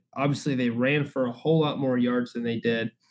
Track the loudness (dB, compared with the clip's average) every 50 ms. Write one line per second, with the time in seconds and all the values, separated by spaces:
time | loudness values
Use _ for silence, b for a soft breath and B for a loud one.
0 | _ _ -4 -2 0 0 0 0 -2 -2 0 0 0 0 0 2 2 2 2 0
1 | 0 -2 -2 -2 -2 -2 -4 -4 0 2 2 4 2 2 0 -2 0 0 2 2
2 | 2 2 2 0 -2 -4 -6 -6 -4 -4 -2 -2 0 0 0 0 -2 -4 -8 _
3 | _ _